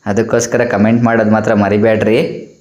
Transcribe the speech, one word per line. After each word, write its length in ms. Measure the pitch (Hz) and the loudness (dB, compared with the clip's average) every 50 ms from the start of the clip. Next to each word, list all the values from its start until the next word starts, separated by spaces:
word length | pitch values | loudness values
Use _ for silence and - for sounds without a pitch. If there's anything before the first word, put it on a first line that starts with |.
| _ | _
ಅದಕ್ಕೋಸ್ಕರ 580 | 104 101 117 110 - - 120 117 - - 120 120 | -2 -2 -2 -2 0 -2 -2 -2 -2 -2 -2 -2
ಕಾಮೆಂಟ್ 380 | 120 - 98 104 110 117 120 | 0 0 0 2 2 2 0
ಮಾಡೋದು 280 | 120 117 117 113 110 107 | 0 0 2 2 2 2
ಮಾತ್ರ 240 | 107 110 107 - 113 | 0 0 0 0 0
ಮರಿಬೇಡ್ರಿ. 920 | 104 101 98 104 104 107 113 110 104 107 107 110 131 170 - - - - - - _ | 2 2 2 0 2 2 2 0 0 0 0 0 0 -2 -4 -8 -12 -16 -18 -20 _